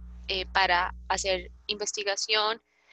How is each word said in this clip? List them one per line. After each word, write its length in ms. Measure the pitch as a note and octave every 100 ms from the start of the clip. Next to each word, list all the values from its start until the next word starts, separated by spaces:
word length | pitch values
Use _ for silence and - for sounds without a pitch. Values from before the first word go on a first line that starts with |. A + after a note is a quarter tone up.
| - - -
eh, 180 | F#3+ F#3
para 480 | G3 F#3 F3 F#3 - -
hacer 420 | F#3+ G3 F#3 F3+ - -
investigación 960 | G#3 G#3 - G3+ G3 - G#3+ G#3+ A3+ _ _ _